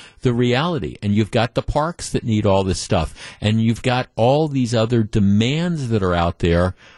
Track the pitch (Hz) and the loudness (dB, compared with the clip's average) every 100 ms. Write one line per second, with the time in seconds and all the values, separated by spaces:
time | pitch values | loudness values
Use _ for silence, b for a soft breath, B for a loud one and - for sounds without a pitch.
0 | B B 131 120 123 120 170 156 76 - | B B -2 0 2 0 -2 -4 -6 -6
1 | 104 101 104 117 110 - - 127 160 - | -2 0 0 0 0 -2 -4 -2 -4 -6
2 | - - 123 107 104 95 95 87 - 92 | -6 -6 -2 0 2 2 2 -2 -2 -2
3 | 78 - B B 104 110 113 110 127 123 | -2 -8 B B -2 0 0 0 -2 -2
4 | 127 - 117 143 156 135 120 117 113 120 | -4 0 2 2 0 -2 0 0 2 2
5 | 107 113 98 101 117 151 175 165 123 113 | 0 2 2 4 2 0 -4 -4 -2 0
6 | 95 87 85 - 87 85 90 - B | 0 0 0 0 0 2 2 -2 B